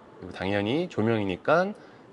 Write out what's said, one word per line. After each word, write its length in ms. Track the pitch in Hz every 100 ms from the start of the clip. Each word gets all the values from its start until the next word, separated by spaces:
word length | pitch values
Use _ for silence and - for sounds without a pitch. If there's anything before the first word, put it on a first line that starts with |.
| - -
그리고 140 | 90
당연히 560 | - 92 101 101 147 180
조명이니까 840 | - 110 110 98 87 - 160 190 214 - - -